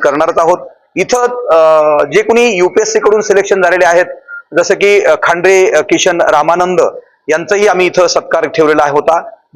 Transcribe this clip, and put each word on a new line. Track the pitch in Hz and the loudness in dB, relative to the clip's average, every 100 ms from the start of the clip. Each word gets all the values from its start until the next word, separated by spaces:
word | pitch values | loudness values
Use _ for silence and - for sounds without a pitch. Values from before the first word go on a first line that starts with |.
करणारच | 147 143 165 165 | -2 0 -2 0
आहोत. | 165 175 - _ _ 165 | 0 -2 -4 _ _ -6
इथं, | 180 247 240 - - | -2 -2 -2 -4 0
अ, | 160 160 156 151 147 | 2 4 4 2 0
जे | 147 170 | 0 0
कोणी | 220 233 240 | 0 2 2
युपीएससी | 185 180 - 214 220 | 0 0 0 -2 0
कडून | 214 214 | 0 0
सिलेक्शन | 208 202 196 190 | 0 0 0 0
झालेले | 175 180 | 0 2
आहेत, | 175 175 175 - - - - 156 | 2 2 -2 -8 -18 -20 -6 -2
जसं | 170 | 0
की, | 196 202 202 | 0 2 2
अ, | 160 151 | 2 0
खांडरे, | - 175 180 190 202 | -2 0 2 2 2
अ, | 156 | 0
किशन | 147 165 190 170 | 0 -2 0 0
रामानंद | 165 151 156 170 180 175 123 - - _ - | 0 0 0 0 0 0 -2 -4 -18 _ -6
यांचाही | 156 175 202 208 | -4 -2 0 0
आम्ही | 180 180 | 2 0
इथं | 180 175 | 2 0
सत्कार | 165 - 165 160 | 0 -2 -4 -2
ठेवलेला | - 151 151 147 | 0 0 2 0
होता, | 143 151 165 - - _ | 0 0 -2 -4 -18 _